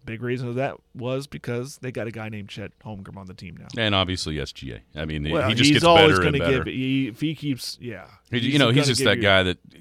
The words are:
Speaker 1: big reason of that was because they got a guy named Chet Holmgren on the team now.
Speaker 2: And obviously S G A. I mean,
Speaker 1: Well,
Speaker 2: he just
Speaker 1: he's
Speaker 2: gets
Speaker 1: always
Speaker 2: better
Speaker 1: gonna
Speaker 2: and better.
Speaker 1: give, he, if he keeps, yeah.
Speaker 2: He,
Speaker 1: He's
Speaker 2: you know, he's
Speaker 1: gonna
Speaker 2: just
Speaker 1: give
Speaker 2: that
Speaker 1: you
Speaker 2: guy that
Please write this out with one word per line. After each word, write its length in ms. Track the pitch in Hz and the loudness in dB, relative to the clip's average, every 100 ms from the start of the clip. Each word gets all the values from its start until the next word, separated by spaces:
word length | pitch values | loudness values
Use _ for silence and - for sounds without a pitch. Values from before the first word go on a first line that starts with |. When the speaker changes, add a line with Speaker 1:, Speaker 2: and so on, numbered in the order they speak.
| - | -12
Speaker 1:
big 160 | 113 | -8
reason 280 | 120 123 127 | -4 -4 -4
of 60 | 120 | -4
that 200 | 135 78 _ | -4 -6 _
was 320 | - 117 135 143 | -10 -6 -6 -6
because 500 | - - 120 127 - | -10 -8 -6 -8 -10
they 120 | 127 | -12
got 140 | 123 110 | -8 -8
a 40 | |
guy 160 | 110 110 | -8 -10
named 200 | 110 101 | -12 -12
Chet 240 | - 98 - - | -12 -14 -14 -14
Holmgren 300 | 104 98 95 | -14 -14 -16
on 100 | 95 | -16
the 80 | |
team 220 | 95 92 82 | -16 -16 -16
now. 100 | - 117 | -12 -4
Speaker 2:
And 180 | 110 98 | 0 2
obviously 420 | 90 90 - 76 | 2 -2 -4 -4
S 120 | 69 | -6
G 220 | - 67 | -8 -12
A. 80 | 55 - 76 | -12 -14 -8
I 40 | 78 | -6
mean, 260 | 78 73 | -4 -2
Speaker 1:
Well, 160 | 165 131 | 0 0
Speaker 2:
he 80 | 113 | 2
just 140 | 139 | 4
Speaker 1:
he's 80 | 147 | 6
Speaker 2:
gets 80 | 170 | 6
Speaker 1:
always 260 | - 98 92 | 8 8 6
Speaker 2:
better 40 | |
Speaker 1:
gonna 40 | 90 | 4
Speaker 2:
and 120 | - | 2
better. 240 | 85 - - | 2 0 0
Speaker 1:
give, 80 | |
he, 340 | 90 131 135 127 | -4 0 0 -2
if 140 | 110 | -4
he 120 | 151 | -4
keeps, 440 | 160 147 127 - - | -4 -4 -4 -6 -12
yeah. 240 | 123 98 95 - _ | -12 -14 -16 -20 _
Speaker 2:
He, 100 | 123 | -2
Speaker 1:
He's 60 | 120 | 0
Speaker 2:
you 60 | 147 | 4
know, 80 | 127 | 4
he's 140 | 127 | 4
Speaker 1:
gonna 20 | 139 | 4
Speaker 2:
just 120 | 120 | 2
Speaker 1:
give 60 | 110 | 2
Speaker 2:
that 100 | 101 | 2
Speaker 1:
you 80 | |
Speaker 2:
guy 200 | 101 95 | 4 4
that 140 | 92 87 - - | 4 0 -8 -20